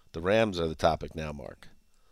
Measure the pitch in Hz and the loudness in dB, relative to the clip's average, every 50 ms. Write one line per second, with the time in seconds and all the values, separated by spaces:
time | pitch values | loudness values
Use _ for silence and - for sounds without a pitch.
0 | _ _ - 82 82 92 107 113 113 104 90 85 82 80 78 - 90 82 78 - | _ _ -10 -4 0 4 4 4 4 2 2 0 -2 -2 0 2 2 2 4 2
1 | 78 78 - 80 78 76 73 71 57 - - - - - - - _ _ _ _ | -2 -8 -8 -8 -8 -8 -8 -10 -12 -14 -16 -16 -20 -20 -20 -20 _ _ _ _
2 | _ _ | _ _